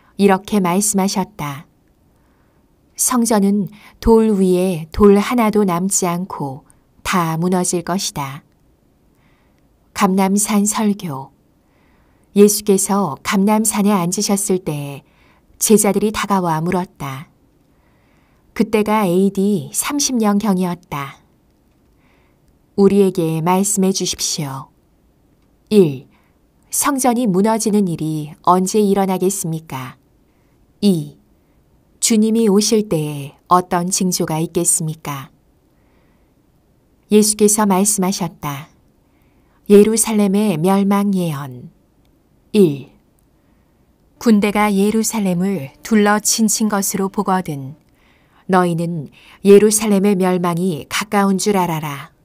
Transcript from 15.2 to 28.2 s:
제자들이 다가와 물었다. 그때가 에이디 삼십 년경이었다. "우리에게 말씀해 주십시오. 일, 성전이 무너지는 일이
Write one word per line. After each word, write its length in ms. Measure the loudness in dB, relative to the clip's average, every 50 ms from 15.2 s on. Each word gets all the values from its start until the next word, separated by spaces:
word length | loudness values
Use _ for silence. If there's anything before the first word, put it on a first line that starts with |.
| _ _ _ _ _ _ _ -2
제자들이 500 | 2 4 4 4 4 2 0 0 -2 -2
다가와 520 | -2 -4 -4 -2 -2 -2 0 -2 -2 -2
물었다. 680 | -2 -2 -2 -4 -4 -6 _ -14 -12 -12 -12 -14 -18 _ _ _ _ _ _ _ _ _ _ _ _ _ _ _ _ _ _ _ _ _ _ _ _ _ -4
그때가 520 | -4 -2 0 0 -2 0 0 0 0 0
에이디 640 | 0 2 2 2 0 0 0 -2 0 0 -2 -4 -6
삼십 440 | -8 -6 -6 -4 -4 -4 -2 -2 0
년경이었다. 1000 | 0 0 2 0 0 0 0 0 0 -2 -4 -6 -8 _ -12 -10 -10 -10 -12 -16 -20 _ _ _ _ _ _ _ _ _ _ _ _ _ _ _ _ _ _ _ _ _ _ _ _ _ _ _ _ _ _ 0
"우리에게 640 | 4 4 4 6 4 2 2 0 -2 -4 -2 -2 -2
말씀해 500 | 0 0 0 0 0 0 0 0 0 0
주십시오. 760 | 0 -2 -4 -6 -6 -6 -6 -8 -6 -6 -8 -10 -10 -12 -16 -18 _ _ _ _ _ _ _ _ _ _ _ _ _ _ _ _ _ _ _ 2
일, 380 | 4 4 4 4 2 -8 -14 _ _ _ _ _ _ _ _ _ _ _ _ -8
성전이 580 | -6 -4 -2 -2 -2 0 0 0 0 0 0
무너지는 600 | 0 0 0 0 0 0 -2 -2 0 0 0 0 -2
일이 460 | -4 -6 -6 -6 -6 -8